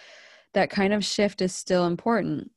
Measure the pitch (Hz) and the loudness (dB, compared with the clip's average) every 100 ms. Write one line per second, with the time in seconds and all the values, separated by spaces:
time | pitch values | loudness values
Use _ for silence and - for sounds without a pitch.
0 | - - - - _ 196 - 202 190 208 | -20 -20 -20 -20 _ 0 0 2 2 2
1 | - - 208 - 185 - - 180 175 175 | -2 0 0 0 -4 -4 0 2 2 0
2 | 226 226 160 147 - | 0 0 -2 -6 -8